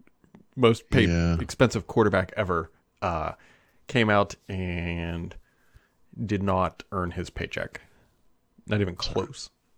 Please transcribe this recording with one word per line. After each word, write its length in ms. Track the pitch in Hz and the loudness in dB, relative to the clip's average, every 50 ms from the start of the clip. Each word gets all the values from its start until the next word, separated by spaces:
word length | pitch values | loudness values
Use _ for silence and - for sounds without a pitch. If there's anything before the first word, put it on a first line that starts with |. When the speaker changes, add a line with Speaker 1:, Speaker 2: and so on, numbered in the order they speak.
| _ _ _ _ _ _ - - - _ - | _ _ _ _ _ _ -20 -20 -20 _ -2
Speaker 1:
most 340 | 135 123 113 113 - - - | 4 4 4 4 4 0 0
paid, 180 | - 135 110 87 | 4 4 4 6
Speaker 2:
Yeah. 280 | 85 85 85 85 85 85 | 4 4 4 4 2 0
Speaker 1:
expensive 480 | - - - - 135 117 - 113 - | -2 -2 2 4 4 4 4 0 -6
quarterback 460 | - - 120 110 104 92 95 92 - - | 0 2 4 4 4 4 2 0 0 -2
ever, 340 | - 104 90 90 82 80 - _ _ _ _ _ - | -4 -2 0 0 -2 -2 -4 _ _ _ _ _ -6
uh, 320 | - 92 85 80 78 80 - - _ _ _ _ _ _ _ _ _ | -4 -2 -2 -2 -4 -6 -8 -10 _ _ _ _ _ _ _ _ _
came 240 | - - 123 113 107 | -4 0 2 2 4
out 240 | 104 104 101 101 - - _ - | 4 4 2 2 -2 -12 _ -10
and 880 | 101 92 92 90 87 87 85 87 85 85 85 85 85 85 85 85 - - - _ _ _ _ _ - - _ _ _ _ _ _ - - 117 | -6 -6 -4 -4 -4 -4 -4 -4 -4 -4 -4 -4 -6 -6 -8 -10 -12 -16 -20 _ _ _ _ _ -20 -20 _ _ _ _ _ _ -12 -8 -6
did 160 | 98 104 95 95 | -2 -2 -2 0
not 400 | 98 92 92 92 82 - - - - | 0 0 2 0 -2 -4 -8 -14 -10
earn 220 | - 98 90 87 - | -6 -6 -4 -4 -6
his 180 | 90 87 - | -8 -8 -8
paycheck. 500 | - - - - - - - - - - - _ _ _ _ _ _ _ _ _ _ _ _ _ _ _ - | -8 -8 -8 -8 -8 -8 -10 -10 -12 -16 -20 _ _ _ _ _ _ _ _ _ _ _ _ _ _ _ -6
Not 140 | - 110 104 | -2 0 0
even 160 | 101 90 90 | 0 -2 -4
close. 520 | - - - - - - - - - - - _ _ _ _ _ | -6 -6 -4 -4 -4 -4 -6 -8 -14 -16 -18 _ _ _ _ _